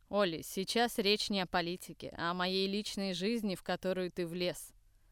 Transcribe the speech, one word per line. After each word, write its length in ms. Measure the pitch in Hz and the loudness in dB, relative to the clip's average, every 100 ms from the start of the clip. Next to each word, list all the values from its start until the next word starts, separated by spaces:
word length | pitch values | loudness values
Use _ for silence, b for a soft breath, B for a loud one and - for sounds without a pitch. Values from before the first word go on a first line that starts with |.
| - | -2
«Олли, 340 | 202 190 160 | 2 2 0
сейчас 560 | - - 185 233 240 - | -4 -4 0 2 2 2
речь 300 | 196 208 - | 4 4 2
не 120 | 202 | 0
о 40 | 180 | 0
политике, 680 | 185 170 180 - - - - | 0 0 -4 -8 -12 -10 -4
а 140 | 170 | -2
о 20 | |
моей 360 | 180 180 190 196 | 0 2 2 2
личной 420 | 202 208 - 196 | 0 -2 -2 -2
жизни, 440 | 170 196 240 208 175 | 0 0 0 0 -2
в 80 | |
которую 460 | - 175 185 185 180 | -2 -2 0 0 -2
ты 160 | - 170 | -4 -4
влез». 460 | 175 175 143 - - - - - | -2 -2 -2 -10 -20 -20 -20 -20